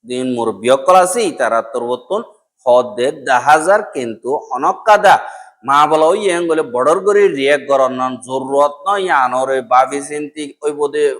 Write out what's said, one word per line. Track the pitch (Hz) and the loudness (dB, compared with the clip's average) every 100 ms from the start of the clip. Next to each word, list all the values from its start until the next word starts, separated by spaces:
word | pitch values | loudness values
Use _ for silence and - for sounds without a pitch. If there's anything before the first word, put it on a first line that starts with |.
| 113 | -10
দিন | 127 127 | -8 -6
মুরব্বী | 120 113 98 113 135 | -4 -4 -4 0 2
কল | - 185 | 6 4
আছে | 180 240 | 4 0
ইতারা | 202 127 120 113 110 | -2 -2 -2 -2 -4
তোর | 123 117 | -8 -6
বর্তন | 123 - 202 233 _ _ _ 127 | -6 -6 -8 -8 _ _ _ 2
হদে | 123 123 120 127 156 | 2 2 -4 -4 -4
দা | 131 123 | -2 0
হাজার | 127 156 165 208 - | 4 2 4 0 0
কিন্তু | 147 120 107 117 147 - | -8 -8 -8 -6 -6 -6
অনকাদা | 127 156 190 - 202 190 156 - - - _ | -4 -4 -2 4 4 6 4 0 -16 -20 _
মা | 120 143 151 | 0 2 4
বলা | 156 156 | 4 2
ওই | 202 202 | 2 0
এং | 175 170 | -2 -2
বলে | 156 143 | -2 -2
বড়র | 120 131 185 | 0 0 2
গরি | 196 208 196 | 2 2 2
রিয়েক্ট | 147 135 143 131 | 0 0 0 0
গরনান | 135 131 123 127 123 | 0 0 -2 -6 -8
জরুরত | 120 131 131 139 143 143 | -8 -8 -2 0 0 -2
নয় | 190 202 185 147 | -4 -4 0 0
আনরে | 127 127 131 135 117 | 0 -2 -2 -4 0
বাফি | 127 135 143 | 0 2 -4
চিন্তি | 143 147 147 151 147 - | -8 -10 -10 -12 -14 -8
ওই | 151 | -8
বোধে | 147 143 147 147 | -4 -4 0 -2